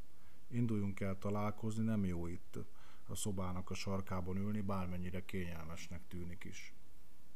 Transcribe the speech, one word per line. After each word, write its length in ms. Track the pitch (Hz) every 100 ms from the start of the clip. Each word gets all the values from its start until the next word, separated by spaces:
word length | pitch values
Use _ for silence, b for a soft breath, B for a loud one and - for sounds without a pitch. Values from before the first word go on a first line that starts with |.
| B B B B B
Induljunk 520 | 120 120 107 101 98
el 180 | 101 95
találkozni, 680 | 101 104 104 107 113 110
nem 200 | 110 110
jó 220 | 95 87 85
itt 320 | 90 - - 98 B B B -
a 80 |
szobának 560 | 98 - 98 92 90 92
a 40 |
sarkában 600 | 92 - 95 98 92 90 95
ülni, 240 | 101 107
bármennyire 640 | 98 98 90 90 90 92
kényelmesnek 840 | - 95 87 85 78 82 - 82 -
tűnik 360 | 90 87 87
is. 300 | 92 - - - - - - - -